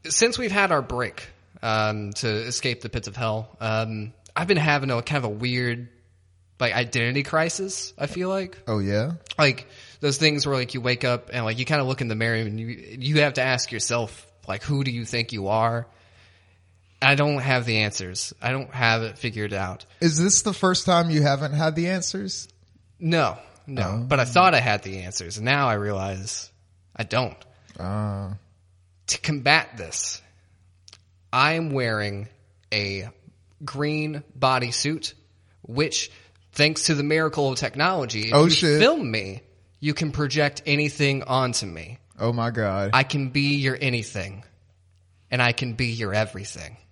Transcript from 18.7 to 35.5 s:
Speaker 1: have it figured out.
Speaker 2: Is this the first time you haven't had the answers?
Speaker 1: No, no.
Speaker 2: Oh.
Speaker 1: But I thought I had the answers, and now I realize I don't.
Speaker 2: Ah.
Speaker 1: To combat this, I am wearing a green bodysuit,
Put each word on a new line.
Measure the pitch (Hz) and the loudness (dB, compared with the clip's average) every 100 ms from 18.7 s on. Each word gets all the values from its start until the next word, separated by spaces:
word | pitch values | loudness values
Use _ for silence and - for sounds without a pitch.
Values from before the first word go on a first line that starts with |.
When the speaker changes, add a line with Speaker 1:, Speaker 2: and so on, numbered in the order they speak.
Speaker 1:
have | 127 117 113 | 0 2 2
it | 113 101 | 0 -4
figured | 120 107 104 | -6 -4 -4
out. | 101 92 92 - - | -2 -4 -8 -14 0
Speaker 2:
Is | 170 156 | 2 4
this | 185 - | 4 2
the | 214 | 2
first | 185 190 180 - | 2 2 2 4
time | 175 170 | 4 4
you | 151 | 4
haven't | 147 139 147 | 4 2 0
had | 147 160 156 | 0 0 0
the | 170 | -2
answers? | 185 185 190 196 - - _ _ _ _ _ | -2 -4 -6 -8 -8 -12 _ _ _ _ _
Speaker 1:
No, | 165 165 123 76 - - - | 0 2 2 -2 -16 -20 -10
no. | 131 92 110 | -4 -2 -2
Speaker 2:
Oh. | 123 | 0
Speaker 1:
But | 143 | 2
I | 123 | 4
thought | 123 185 | 6 6
I | 143 | 6
had | 120 104 | 4 0
the | 95 95 | -2 -10
answers, | 90 - 85 107 | -8 -8 -8 -4
and | 113 | 0
now | 143 135 | 2 2
I | |
realize | 104 104 98 98 95 98 - - _ _ _ _ - | 2 0 -2 -2 -6 -8 -10 -14 _ _ _ _ -10
I | |
don't. | 107 117 123 - - _ _ - | -2 0 -2 -6 -20 _ _ -10
Speaker 2:
Ah. | 90 104 104 98 95 101 _ _ _ _ _ _ - | -6 -2 -2 -4 -8 -10 _ _ _ _ _ _ -6
Speaker 1:
To | - | -4
combat | - 147 127 156 - 113 | -2 0 4 4 4 -10
this, | 80 - - - _ _ _ _ _ _ - - _ _ _ | -10 -8 -8 -10 _ _ _ _ _ _ -20 -20 _ _ _
I | 123 147 | 4 4
am | 165 160 | 4 0
wearing | 135 117 107 104 101 107 _ _ _ _ | 0 0 0 -2 -4 -10 _ _ _ _
a | 107 101 98 107 - - _ _ _ 143 | -2 -2 -4 -8 -16 -20 _ _ _ -10
green | 135 147 151 151 147 - 131 | -2 -2 0 -4 -6 -12 0
bodysuit, | 131 127 120 - 143 156 - - _ _ _ | 4 4 0 -2 -2 -2 -6 -12 _ _ _